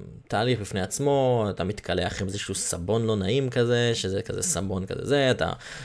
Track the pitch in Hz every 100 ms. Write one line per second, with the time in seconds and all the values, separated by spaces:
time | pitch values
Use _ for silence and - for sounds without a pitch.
0 | - - - 104 120 117 98 101 92 -
1 | 139 139 131 120 104 90 90 104 - 90
2 | 90 - 95 101 - 98 - 87 87 113
3 | 113 107 95 131 131 127 120 120 120 113
4 | 95 98 - 98 98 - 95 95 95 -
5 | - 143 131 98 82 - - -